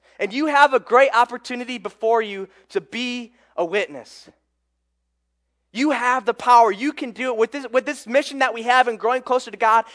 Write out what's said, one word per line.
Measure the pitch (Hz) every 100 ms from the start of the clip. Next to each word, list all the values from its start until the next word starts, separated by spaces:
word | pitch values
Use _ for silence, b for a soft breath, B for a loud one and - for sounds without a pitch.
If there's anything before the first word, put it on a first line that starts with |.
| b b
And | 196
you | 240 311
have | 277 285
a | 262
great | - 247 269 226
opportunity | 240 240 - 254 240 247
before | 196 - 226 226
you | 214 196 190 b b
to | 196
be | 156 226 247 247 226 b b b
a |
witness. | 170 202 180 139 107 - - _ _ _ _ _ _ _ _ _ _ _ _ _ _
You | 202 294
have | 247 247 254 214
the |
power. | 226 - 240 233
You | 202 277
can | 302 254
do | 208 254
it. | 220
With | 226
this, | 285 254
with | 254 285
this | 277 214
mission | 254 294 277
that | 254
we | 233
have | 226 254 247
in | 220
growing | 214 254
closer | 226 254 240
to | 202
God | 226 226 -